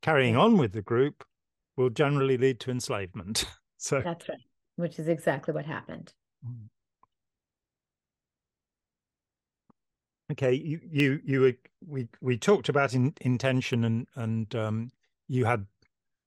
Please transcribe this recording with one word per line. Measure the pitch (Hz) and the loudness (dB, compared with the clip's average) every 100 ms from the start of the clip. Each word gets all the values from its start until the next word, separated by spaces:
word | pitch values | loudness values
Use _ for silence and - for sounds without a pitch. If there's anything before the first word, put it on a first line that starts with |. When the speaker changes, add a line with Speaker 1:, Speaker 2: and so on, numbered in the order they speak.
Speaker 1:
Carrying | - 156 127 113 | 4 4 4 6
Speaker 2:
Yeah. | |
Speaker 1:
on | 202 220 | 6 6
with | 120 | 4
the | 110 | -2
group | 104 117 139 - - _ _ _ _ - | -2 2 2 -2 -20 _ _ _ _ -2
will | 127 | -2
generally | 110 143 143 135 127 | 2 2 2 2 4
lead | 135 127 | 2 2
to | - | -4
enslavement. | 123 - 113 95 98 90 113 - | -6 -4 -6 -6 -10 -6 -6 -6
<laughs> | - _ _ | -10 _ _
So | - 139 | -4 -2
Speaker 2:
That's | 170 170 - | -2 -8 -10
right, | 147 _ _ _ - | -14 _ _ _ -8
which | 170 170 | -8 -6
is | 156 | -4
exactly | 160 165 139 - | -2 0 -2 -4
what | 151 147 | -6 -6
happened. | 123 - 80 - _ _ _ | -10 -10 -16 -16 _ _ _
Speaker 1:
Mm. | 120 120 107 _ _ _ _ _ _ _ _ _ _ _ _ _ _ _ _ _ _ _ _ _ _ _ _ _ _ _ _ _ _ _ _ _ _ _ _ | -16 -14 -18 _ _ _ _ _ _ _ _ _ _ _ _ _ _ _ _ _ _ _ _ _ _ _ _ _ _ _ _ _ _ _ _ _ _ _ _
Okay, | 147 131 | -2 0
you, | 131 160 160 175 | 0 -2 -8 -6
you, | 151 143 143 | 0 2 2
you | - 135 | -2 2
were, | 131 120 _ _ 175 | 4 2 _ _ -14
we, | 143 120 _ | -10 -10 _
we | 127 120 | -4 -2
talked | - 202 - | 2 2 2
about | 143 139 | 0 2
in-, | 127 127 - | 2 0 0
intention | 127 123 135 131 127 123 113 | -2 0 2 0 0 0 0
and, | 113 - - | 0 -4 -8
and, | 113 113 110 120 | -4 -4 -4 -4
um, | 110 110 120 _ _ _ _ | -2 -4 -6 _ _ _ _
you | 127 113 | 0 2
had | 120 101 _ _ _ _ _ | 0 -2 _ _ _ _ _